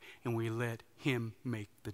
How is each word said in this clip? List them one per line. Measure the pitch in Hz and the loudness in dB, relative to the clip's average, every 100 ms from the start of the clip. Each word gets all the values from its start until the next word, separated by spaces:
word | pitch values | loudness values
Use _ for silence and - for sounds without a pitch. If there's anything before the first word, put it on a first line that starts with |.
| - - 123 | -10 -4 0
and | 117 | 2
we | 113 | 2
let | 113 117 117 - - | 2 0 -2 -8 0
him | 147 123 113 - | 2 4 0 -4
make | 127 110 104 - | -2 -2 -4 -8
the | 107 | -10